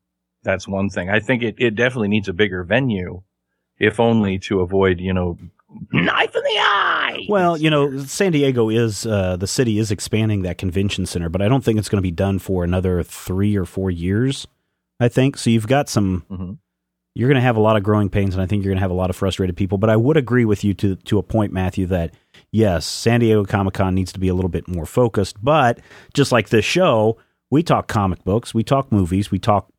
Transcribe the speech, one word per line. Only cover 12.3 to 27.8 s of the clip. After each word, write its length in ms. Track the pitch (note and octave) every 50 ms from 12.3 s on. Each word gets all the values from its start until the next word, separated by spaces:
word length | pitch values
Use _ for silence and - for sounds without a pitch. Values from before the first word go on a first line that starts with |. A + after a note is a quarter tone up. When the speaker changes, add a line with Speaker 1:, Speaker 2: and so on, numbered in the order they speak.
| G2
Speaker 2:
for 260 | F#2 - - F#2+ F2+ F2
another 380 | E2+ F2+ F#2 F2+ F#2 F2+ F2
three 540 | D#2+ - - - - - F#2 F#2+ G2+ G#2 G#2
or 100 | G2 F2+
four 240 | - - F#2+ F#2+ F#2+
years, 560 | F2 E2 E2+ F#2 G2 A2 B2+ C3+ C#3 - - - _ _ _ _ _ _ _ _ _ -
I 80 | A#2+
think. 300 | A#2+ - C3 C3 C#3 C#3
So 120 | - - A#2+
you've 180 | A2+ A2+ G#2+
got 220 | A2 B2+ C#3+ C#3+ -
some, 360 | - A#2 G2+ F#2+ F#2 E2+ - -
Speaker 1:
Mm-hmm. 220 | G2 F#2 F#2 F2+ G#2+ - _ _ _ _ _ _ _ _ _ _ -
Speaker 2:
you're 160 | - A2+ A#2+
gonna 120 | D3 B2+
have 140 | B2 B2+ A#2
a 40 | A2
lot 160 | G#2+ A2 A2
of 60 | G#2+ G2
growing 260 | G#2+ G#2 G#2+ G#2 F#2
pains, 240 | - G#2 G2 G2 F2+
and 60 | F#2+
I 40 | F#2
think 180 | F2 G#2 G2+ F#2+
you're 100 | F#2+ F#2+
gonna 80 | F#2+
have 100 | G2+ F#2
a 40 | F2+
lot 140 | F2+ F#2 F2+
of 60 | F2+
frustrated 400 | - G2 F#2+ - - F#2+ F2+ F2
people. 220 | - G2+ F2+ G2+
But 120 | F#2+ A2 A2
I 60 | A2
would 220 | A2 A2+ C#3 D#3+
agree 260 | D#3+ B2 A2 B2 B2 A#2
with 180 | G#2+ G2+ - -
you 80 | G2+ F#2
to, 200 | - - G2+ F#2
to 200 | - - - G#2+
a 60 | G2+ -
point, 300 | - - A2 G#2 - -
Matthew, 320 | F#2 F#2 F#2 - F#2+ F#2
that 260 | F2 F#2+ F2 E2 D#2 - _ _ _ _ - _ -
yes, 340 | - G#2+ A2 G2+ F2 D#2+ -
San 340 | - - - - A#2 A#2 A#2+
Diego 240 | A#2+ A2 A2 G#2+ G2+
Comic-Con 500 | - - G2+ G2 F#2+ - - G2 F#2 F#2
needs 180 | F#2+ F#2 - -
to 60 | F#2+
be 80 | F#2 F#2
a 40 | F2+
little 160 | F#2 F#2 F2+
bit 160 | E2+ E2 -
more 180 | - F2+ E2+ D2+
focused. 580 | - - B2+ B2 A#2 - G#2+ F#2+ - - G2+ G#2
But 360 | C#3+ D#3 D#3 C3 A#2+ A#2+ - - - - - - _ -
just 180 | C#3+ C3+ -
like 180 | - A#2 G#2 -
this 140 | A#3 A2 -
show, 540 | - - F3 F#3 E3 B2 A2 G#2+ A2+ A2 _ _ _ _ _ _ -
we 140 | B2+ D3+ E3+
talk 240 | - C#3 G#2+